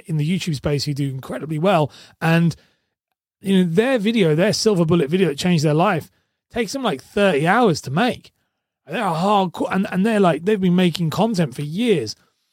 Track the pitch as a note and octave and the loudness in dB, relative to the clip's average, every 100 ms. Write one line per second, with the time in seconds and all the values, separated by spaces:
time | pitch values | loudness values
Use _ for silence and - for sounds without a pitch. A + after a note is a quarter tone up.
0 | - D#3 D3 F#3 - C#3+ - D3 C#3 C#3 | -2 -4 -2 -2 -4 -6 -4 -4 -4 -4
1 | C#3+ C3 - G#3+ D3+ D#3 F3+ F3+ C#3+ - | -6 -8 -10 -10 -8 -2 2 2 0 -4
2 | - - E3 E3 E3+ - _ _ _ _ | -20 -6 0 2 2 0 _ _ _ _
3 | _ _ _ _ - F#3+ F#3 E3 A#3 C4 | _ _ _ _ 0 2 2 2 0 0
4 | G3+ A#3 E3+ D3+ G3+ F3+ A3 G3+ E3 F3 | 0 2 2 2 2 0 0 2 2 2
5 | D#3 F#3 F3+ C#3 F3+ F3 D3+ D3+ F#3 F3 | 0 0 0 0 0 2 2 2 0 -2
6 | - _ _ _ _ - A#3 C4+ B3 C#3 | -6 _ _ _ _ -6 -6 -4 -4 -6
7 | - - G3+ F#3 D#3+ G#3 A#3+ D#3+ - C#3 | -6 0 2 2 2 4 2 0 -2 -2
8 | A#3+ - - _ _ _ _ _ - F3+ | -2 -2 -12 _ _ _ _ _ -10 -6
9 | G3+ D#3+ F#3 G#3 F#3 - - F#3+ G3 F#3 | -2 0 2 2 0 -2 -4 -2 -2 0
10 | G3+ A3 F#3+ D#3+ E3+ G#3+ F#3 F3 F#3 D#3+ | 0 2 2 2 0 0 2 2 2 0
11 | E3 D3 A3 G#3 D#3 B2 D3 E3 B3 F3+ | -2 0 0 0 -2 -4 -8 -2 0 0
12 | G#2+ - _ _ _ | -2 -10 _ _ _